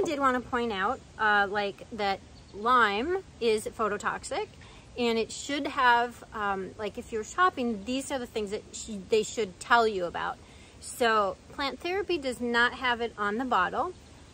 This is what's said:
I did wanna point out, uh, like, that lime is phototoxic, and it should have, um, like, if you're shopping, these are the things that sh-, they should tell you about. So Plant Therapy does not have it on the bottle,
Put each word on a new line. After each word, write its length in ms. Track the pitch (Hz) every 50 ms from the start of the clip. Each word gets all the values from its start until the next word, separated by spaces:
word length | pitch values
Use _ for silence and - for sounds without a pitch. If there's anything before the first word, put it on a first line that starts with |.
I 20 | 392
did 120 | 349 302 277
wanna 220 | 277 262 254 254
point 320 | 240 - - 240 233 233
out, 280 | 208 190 190 220 262 247 - - - -
uh, 280 | 220 214 208 208 202 196
like, 360 | 202 208 202 202 180 - - -
that 260 | 247 208 208 196 190 - - - - - - - -
lime 680 | 190 214 233 254 247 226 208 202 208 247 339 359 392 370 - - -
is 260 | 233 233 214 214 208
phototoxic, 800 | 240 - - 220 208 202 202 - 202 165 185 - - 269 349 427 - - - - - - - - - -
and 220 | - 240 233 226 226
it 120 | 214 214
should 360 | - - - - 277 294 277
have, 580 | 302 269 277 254 247 240 240 240 247 240 - - -
um, 380 | - 226 208 202 196 190 190 - - -
like, 180 | 214 202 -
if 160 | 240 226 -
you're 120 | 233 214 214
shopping, 600 | - - - 359 370 370 285 247 240 226 196 196
these 260 | 240 254 269 262 -
are 80 | 294 254
the 80 | 240
things 260 | - - 220 214 190
that 100 | 208 208 - -
sh-, 300 | - - - - 220 196 180 -
they 120 | 233 214
should 380 | 214 - - 247 214 190 175 -
tell 260 | - - 240 233 226
you 200 | 220 214 185 175
about. 320 | 165 - 170 165 - - - - - - - - - - -
So 560 | - - - - 247 226 220 214 208 190 - - - -
Plant 280 | - - 285 269 262 -
Therapy 360 | - 349 370 392 381 - 349
does 240 | 311 269 262 240 -
not 320 | 240 240 240 233 240 240
have 300 | 240 247 262 247 240 226
it 100 | 233 220 - -
on 180 | 208 202 208
the 80 | 226 269
bottle, 480 | 247 233 190 180 156 180 220 285 370 359 - - - - - - -